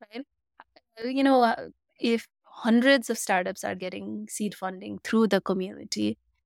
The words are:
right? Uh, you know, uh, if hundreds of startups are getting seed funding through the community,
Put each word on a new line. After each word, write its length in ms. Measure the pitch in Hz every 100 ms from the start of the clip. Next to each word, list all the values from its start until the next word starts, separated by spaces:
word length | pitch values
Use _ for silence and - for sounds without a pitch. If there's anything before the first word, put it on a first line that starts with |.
right? 240 | 208 226 285 _ _ _ _ _ _ -
Uh, 60 | 233
you 160 | 269
know, 180 | 269 269
uh, 280 | 233 - - - _ _
if 300 | 233 233 - _
hundreds 680 | _ - 240 226 262 277 -
of 80 | 226
startups 460 | - 190 185 190
are 100 | 208
getting 540 | 185 185 190 196 214 214
seed 260 | - 208
funding 460 | - 190 190 208 196
through 260 | - 220 220
the 120 | 196
community, 760 | - 185 185 - - - 214 226 _ _